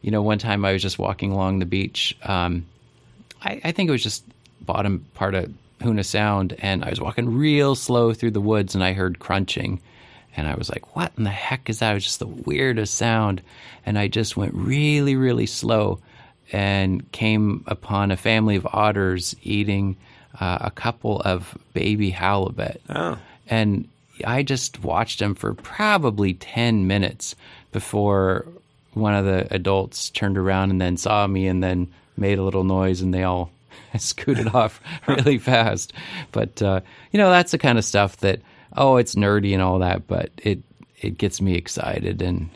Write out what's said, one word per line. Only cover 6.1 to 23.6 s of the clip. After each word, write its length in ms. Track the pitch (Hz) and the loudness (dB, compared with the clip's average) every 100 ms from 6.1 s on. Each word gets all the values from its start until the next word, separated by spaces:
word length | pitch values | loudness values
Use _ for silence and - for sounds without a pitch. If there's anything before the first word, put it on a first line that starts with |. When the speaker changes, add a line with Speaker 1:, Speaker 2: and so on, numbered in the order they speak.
| 104 104 101 92 - | 0 0 0 -2 -4
Speaker 1:
and 240 | 98 92 | -4 -2
I 60 | - | -4
was 120 | - | -4
walking 360 | 110 117 120 123 | -4 -4 -2 0
real 360 | 151 143 139 135 | 2 4 2 0
slow 380 | - 120 117 | 0 2 4
through 180 | 110 117 | 2 0
the 100 | 104 | 0
woods, 340 | 104 107 95 98 | 2 2 2 0
and 80 | |
I 100 | 92 | 0
heard 260 | 95 92 87 | 0 -2 -4
crunching, 600 | - 95 92 - - 95 - - - - _ - | -2 -2 0 -4 -4 -6 -10 -20 -20 -20 _ -6
and 100 | 76 | -4
I 60 | - | -4
was 140 | - | -6
like, 260 | - - - | -8 -10 -6
"What 160 | 87 - | -6 -2
in 60 | |
the 80 | 104 | -4
heck 380 | 98 - 127 - | -4 -6 -6 -6
is 100 | 107 | -2
that?" 120 | 110 | 0
It 40 | 101 | 0
was 80 | |
just 160 | - - | -2 -6
the 80 | 104 | -8
weirdest 680 | - - 73 131 113 104 - | -8 -4 0 0 0 -2 -2
sound, 460 | 113 113 107 92 - - - - - | 2 2 2 -2 -8 -20 -20 -12 -4
and 120 | 104 | 0
I 100 | 101 | 0
just 300 | 113 107 - | 0 -2 -2
went 160 | 104 | -4
really, 640 | - 98 143 151 147 139 131 | -2 -2 0 2 2 2 2
really 320 | 131 117 107 | 2 2 -2
slow 520 | - 113 110 104 90 - - - _ - | -2 0 2 2 -2 -10 -20 -20 _ -6
and 580 | 101 98 98 95 90 - | -2 0 2 2 -2 -4
came 520 | - 110 107 104 - - | -2 0 2 2 -2 -6
upon 440 | 104 - 101 98 | -8 -2 0 0
a 60 | 92 | 0
family 380 | 113 110 110 98 | 2 2 4 2
of 120 | - | 0
otters 640 | 101 107 101 92 90 - - | 0 0 2 0 -2 -6 -10
eating, 560 | - 104 104 98 98 95 - - - - | -4 -2 0 0 0 -4 -12 -20 -20 -6
uh, 200 | 90 87 | -4 -2
a 100 | - | -6
couple 500 | - 113 - 110 101 | -6 -6 -4 -4 -2
of 360 | 98 92 87 - _ | -2 -2 -6 -18 _
baby 380 | - 90 104 98 | -2 0 2 0
halibut. 680 | 90 90 101 95 - - - - | 0 0 0 0 -4 -8 -8 -8
Speaker 2:
Oh. 280 | 147 170 101 - - - | -6 -4 -6 -12 -20 -4
Speaker 1:
And 400 | 113 | 0